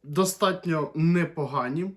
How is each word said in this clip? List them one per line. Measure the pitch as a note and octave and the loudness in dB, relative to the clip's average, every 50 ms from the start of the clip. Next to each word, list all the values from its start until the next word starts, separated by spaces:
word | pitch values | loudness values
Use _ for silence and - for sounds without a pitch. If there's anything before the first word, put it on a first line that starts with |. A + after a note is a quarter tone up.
достатньо | _ C#3+ D3 D#3+ F#3+ F#3+ - - G#3 F#3+ F3+ F3+ - F3 E3 D#3 D3 - - | _ -4 0 0 0 0 0 0 0 0 0 0 -4 -2 -2 -2 -2 -4 -2
непогані. | D#3+ D#3+ E3 F3 F3 E3+ D3 - - C#3+ C3 C3+ C#3 B2 B2 C3+ E3 F#3 G3 F#3+ | 2 4 4 4 4 2 0 -2 -6 -6 -4 -2 -4 -2 -2 -4 -4 -4 -6 -8